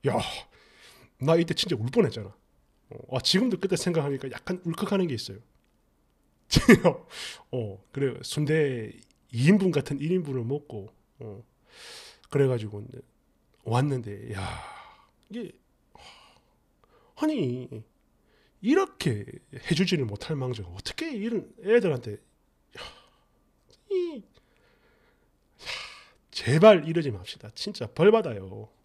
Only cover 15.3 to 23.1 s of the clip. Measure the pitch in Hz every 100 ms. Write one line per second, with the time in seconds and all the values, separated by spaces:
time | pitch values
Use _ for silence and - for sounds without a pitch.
15.3 | 220 214 - _ _ _ - - - -
16.3 | _ _ _ _ _ _ _ _ - 302
17.3 | 302 139 123 123 110 107 _ _ _ _
18.3 | _ _ _ 202 320 381 - - 107 101
19.3 | - _ 135 - 160 185 170 120 101 -
20.3 | 151 127 117 90 90 - - 330 254 214
21.3 | 226 - - 185 233 190 131 113 104 _
22.3 | _ _ _ _ - - - _